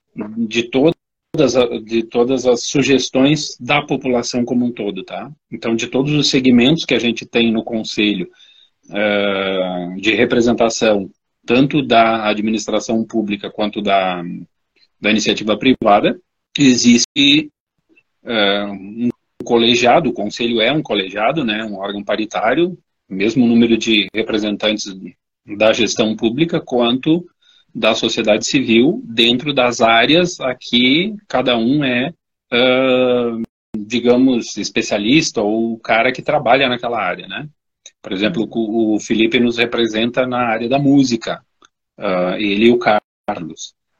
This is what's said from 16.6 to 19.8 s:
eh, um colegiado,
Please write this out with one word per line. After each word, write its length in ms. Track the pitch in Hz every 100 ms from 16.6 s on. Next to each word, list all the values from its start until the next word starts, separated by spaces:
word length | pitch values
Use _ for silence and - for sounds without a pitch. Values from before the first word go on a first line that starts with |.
| 139 123 120 120 - - 143 143 151 - _ _ _ _ _ _
eh, 400 | - 113 101 101
um 440 | 104 98 95 113 120 - _ -
colegiado, 680 | - 120 117 120